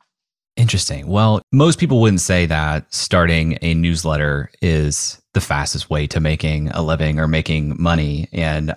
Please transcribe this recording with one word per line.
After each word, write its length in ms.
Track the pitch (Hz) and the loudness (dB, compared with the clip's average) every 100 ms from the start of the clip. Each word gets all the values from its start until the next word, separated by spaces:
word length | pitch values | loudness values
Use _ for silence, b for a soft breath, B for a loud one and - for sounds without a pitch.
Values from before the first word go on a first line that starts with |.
| _ _ _ _ _ - | _ _ _ _ _ 0
Interesting. 520 | 117 92 - 71 71 | 2 2 -2 -6 -2
Well, 340 | 98 110 107 - | 2 2 2 2
most 260 | 135 160 160 | 4 4 4
people 220 | 165 127 | 2 4
wouldn't 200 | 113 92 | 4 4
say 260 | - 90 85 | 2 2 2
that 460 | 80 76 76 - | 0 0 -2 -4
starting 680 | - - 92 85 82 80 78 | -8 0 2 4 2 0 -2
a 120 | 82 | 0
newsletter 760 | 82 85 82 82 76 73 71 67 - | 0 0 0 -2 0 0 -2 -4 -4
is 580 | 90 80 73 71 - - _ | 0 0 0 -2 -6 -10 _
the 80 | - | -4
fastest 480 | - 71 73 - - | -2 -4 -2 -6 -4
way 180 | 78 73 | -4 -2
to 120 | 82 | -2
making 500 | 78 78 78 76 76 | -2 0 -2 -2 -4
a 120 | - | -4
living 380 | 80 80 78 76 | -2 0 0 0
or 80 | 78 | 0
making 520 | 80 78 78 73 71 | 0 0 -2 -2 -2
money. 480 | 85 85 76 71 82 | 0 0 0 -4 -6
And 420 | - 80 76 78 | -4 -4 -2 -4